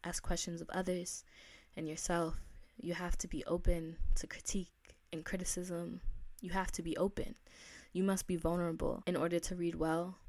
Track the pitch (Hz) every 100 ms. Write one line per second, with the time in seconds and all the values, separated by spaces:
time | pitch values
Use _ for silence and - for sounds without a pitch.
0 | 175 170 - 175 - 170 170 185 185 180
1 | 180 - - - - - - - 156 156
2 | - 170 160 - - - - - 170 170
3 | 175 - 175 160 - 175 - 170 165 165
4 | - - - - - - 180 _ - -
5 | _ 165 156 185 185 - 180 170 170 180
6 | - - - - 180 190 190 - 170 -
7 | 175 - 110 220 - - - - - 180
8 | 196 190 - 175 165 175 170 165 - -
9 | - 180 170 170 165 180 170 165 160 160
10 | 175 185